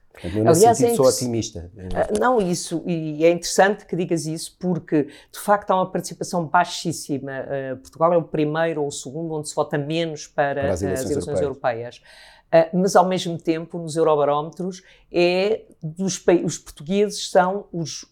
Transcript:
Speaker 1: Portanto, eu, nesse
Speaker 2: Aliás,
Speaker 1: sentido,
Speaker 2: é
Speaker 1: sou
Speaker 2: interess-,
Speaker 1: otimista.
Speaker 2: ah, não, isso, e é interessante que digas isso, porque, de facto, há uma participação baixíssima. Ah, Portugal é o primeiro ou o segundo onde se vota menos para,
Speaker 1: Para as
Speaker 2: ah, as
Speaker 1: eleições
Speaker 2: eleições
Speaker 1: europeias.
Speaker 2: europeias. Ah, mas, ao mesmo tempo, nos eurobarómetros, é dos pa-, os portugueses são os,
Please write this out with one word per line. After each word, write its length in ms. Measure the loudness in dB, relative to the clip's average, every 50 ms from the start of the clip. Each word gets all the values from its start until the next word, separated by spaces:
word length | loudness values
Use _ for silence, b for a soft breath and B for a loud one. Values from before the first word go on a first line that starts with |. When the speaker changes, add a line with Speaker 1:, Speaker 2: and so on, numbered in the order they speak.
| _ _ _
Speaker 1:
Portanto, 240 | -12 -10 -4 -2
eu, 60 | 2 4
nesse 140 | 6 6 8
Speaker 2:
Aliás, 160 | 6 6 6
Speaker 1:
sentido, 160 | 4 2 2 4
Speaker 2:
é 20 |
Speaker 1:
sou 100 | 4 4
Speaker 2:
interess-, 180 | 4 4 2 -2
Speaker 1:
otimista. 480 | -2 -2 -2 -4 -4 -8 -12 -14 -14 -16 -14 -10 -6 -4
Speaker 2:
ah, 260 | -2 -2 -2 0 0
não, 220 | 2 2 2 2
isso, 400 | 2 0 -2 -4 -4 -6 -8 -6 -4
e 380 | -4 -4 -4 -4 -6 0 2 4
é 40 | 4
interessante 560 | 4 2 -2 0 4 4 4 4 2 -2 -6
que 100 | -6 -4
digas 300 | -4 -2 -2 -2 -4 -4
isso, 300 | -6 -8 -8 -10 -14 -12
porque, 460 | _ -4 -2 -2 -4 -2 0 0 0 0
de 360 | 0 -6 -16 -20 _ -16 -6
facto, 300 | 0 2 2 2 2 0
há 60 | 0
uma 160 | 0 0 0
participação 540 | -4 -6 -6 -8 -10 -12 -8 -6 -4 -4 -2
baixíssima. 880 | 2 2 2 2 0 -4 -6 -6 -6 -6 -6 -6 -6 -6 -6 -6 -8
Ah, 440 | -8 -8 -6 -6 -6 -6 -6 -6 -8
Portugal 380 | -10 -12 -16 -2 0 2 4 4
é 40 |
o 60 | 2 2
primeiro 580 | 0 -2 -2 0 0 0 0 0 0 0 -2
ou 60 | -4
o 40 | -4
segundo 420 | -6 -8 -10 -10 -10 -8 -8 -6 -6
onde 160 | -6 -8 -4
se 40 | -4
vota 240 | -2 -2 0 -2
menos 480 | -4 -2 -2 -2 -2 -2 -4 -6 -10 -14
para, 360 | -6 _ -2 0 0 0 -2
Speaker 1:
Para 20 | -2
as 60 | -2
Speaker 2:
ah, 40 | -2
as 80 | -2
Speaker 1:
eleições 300 | -2 -2 -2 -2 -2 -2
Speaker 2:
eleições 300 | -2 -2 -2 -2 -2 -2
Speaker 1:
europeias. 540 | -2 -2 -2 -2 -2 -2 -2 -2 -6 -10 -14
Speaker 2:
europeias. 40 | -18 B B B B B B B B B _
Ah, 180 | 4 4 4 4 2
mas, 220 | 0 2 4 6
ao 120 | 4 4
mesmo 300 | 4 0 -2 -2 -4 -6
tempo, 400 | -4 -2 -2 -2 -2 -6 -8 -10
nos 200 | -10 -10 -6 -2
eurobarómetros, 840 | 2 4 4 4 4 4 2 2 0 -2 -4 -8 -8 -8 -8 -8 -12 b b b b b b
é 540 | 0 2 2 4 2 2 2 0 0 -2 -6 -12 -16 _ -12
dos 340 | -10 -6 -4 -4 -4 -4
pa-, 140 | 0 4 4 4
os 240 | 4 2 -2 -6
portugueses 720 | -6 -12 -18 -20 -14 -8 -2 0 0 0 0 -2 -6 -6 2
são 380 | 2 4 4 4 0 -4 -8 -8
os, 380 | -8 -8 -8 -8 -10 -12 -16 -16